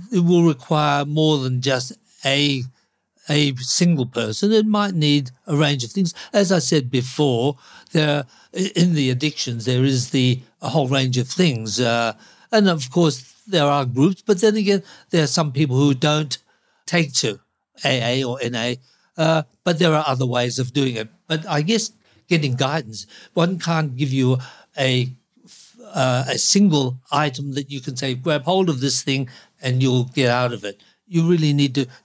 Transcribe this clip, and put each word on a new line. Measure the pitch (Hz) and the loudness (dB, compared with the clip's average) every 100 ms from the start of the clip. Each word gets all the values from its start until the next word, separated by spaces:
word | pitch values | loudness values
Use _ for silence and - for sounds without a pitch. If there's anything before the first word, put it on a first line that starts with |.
| 190 | 0
it | 208 | 0
will | 170 175 | 4 4
require | 170 151 - 151 151 143 | 4 2 -2 0 2 0
more | 143 151 156 151 | 0 2 2 2
than | 131 127 | 0 -2
just | 131 127 127 - _ _ | 0 -2 -4 -12 _ _
a, | 139 139 143 135 127 - _ _ _ _ - | -2 0 0 -2 -6 -14 _ _ _ _ -2
a | 147 143 123 | 0 0 -2
single | 127 - 175 151 123 | -6 0 2 2 -2
person. | 120 110 107 202 | -4 -4 -2 2
It | 220 214 | 2 2
might | 208 202 | 0 0
need | 180 151 143 131 - - | 0 2 2 0 -10 -2
a | 147 | 0
range | 147 143 | 2 0
of | 113 | -4
things. | 196 175 - - | -4 -4 -4 -2
As | 208 190 | 0 2
I | 185 | 2
said | - 156 123 | 2 0 0
before, | 135 127 - 147 117 135 143 - - - | -4 -4 -2 0 0 -2 -4 -14 -20 -4
there, | 156 151 147 131 _ _ | 0 0 0 -4 _ _
i-, | - 190 - | -6 -4 2
in | 180 | 2
the | 156 131 | 4 2
addictions, | 123 151 - - 117 | 0 -2 -4 -6 -4
there | 110 123 | -2 0
is | 135 131 127 | 2 0 0
the, | 135 127 127 - _ | 0 2 0 -6 _
a | 135 | -4
whole | 156 127 | -2 0
range | 135 131 127 | 0 0 -2
of | 123 | -4
things. | - 180 117 110 101 | 0 0 0 -4 -2
Uh, | 123 117 117 - - _ _ | 0 2 0 -4 -16 _ _
and | 220 196 | 2 2
of | 160 127 | 0 -2
course, | 175 165 127 - _ - | 2 2 0 -10 _ -4
there | 160 143 | 0 2
are | 143 | 2
groups, | 127 123 165 190 | 0 2 2 0
but | - 180 | -2 2
then | 220 220 | 2 2
again, | 202 196 - - _ | 0 0 -2 -18 _
there | 175 | 0
are | 147 | 0
some | - 151 | 0 -2
people | 131 151 131 | -2 0 2
who | 143 | 2
don't | 131 151 151 147 - _ _ _ _ - | 2 0 0 -2 -8 _ _ _ _ -4
take | 175 147 | -2 0
to | 127 120 101 _ _ _ _ | -2 -4 -6 _ _ _ _
A | 139 131 117 131 | -2 0 0 -2
A | |
or | 131 131 | -2 -4
N | 123 | -4
A, | 120 120 127 _ _ _ - | -4 -4 -6 _ _ _ -2
uh, | 160 160 - _ | 0 0 -2 _
but | - 160 | -4 2
there | 170 | 2
are | 156 151 | 2 0
other | 131 131 | -2 0
ways | 123 123 127 | 0 -2 -4
of | 123 | -4
doing | 143 131 113 | -2 -2 -4
it. | 110 _ - | -8 _ -8
But | 160 185 | -8 -4
I | 151 | -2
guess | 156 226 220 - _ _ _ | 0 -2 -4 -10 _ _ _
getting | 165 147 | -2 0
guidance, | 123 135 156 113 107 - - - | -2 -2 -2 -6 -14 -18 -20 -8
one | - 175 180 | -2 0 0
can't | 170 160 156 123 | -2 -2 -2 -2
give | 139 | -2
you | 135 127 127 - - _ - | 0 2 0 -4 -18 _ -4
a, | 131 127 127 127 _ _ _ - - - | 0 0 -2 -8 _ _ _ -20 -20 -20
uh, | - 156 131 123 131 | -10 -2 0 0 -2
a | 120 | -2
single | - 196 202 147 131 127 - | 0 4 4 4 0 -4 -4
item | 143 151 127 143 | -2 -2 -4 -8
that | 135 135 | -8 -8
you | 139 | -10
can | 143 127 | -10 -6
say, | 135 | -6
"Grab | 127 147 147 | -4 -2 -2
hold | 135 190 180 | 0 0 0
of | 131 | 0
this | 139 - | -2 -2
thing | - 135 131 - _ _ | -2 -2 -4 -10 _ _
and | 131 127 | -4 0
you'll | 131 123 | 2 2
get | 123 143 127 | 0 0 2
out | 120 123 | 2 0
of | 113 | -4
it." | 101 - _ _ _ | -10 -14 _ _ _
You | 170 165 | 0 2
really | 175 151 | 2 2
need | 143 143 135 | 2 2 0
to | 127 - | -4 -8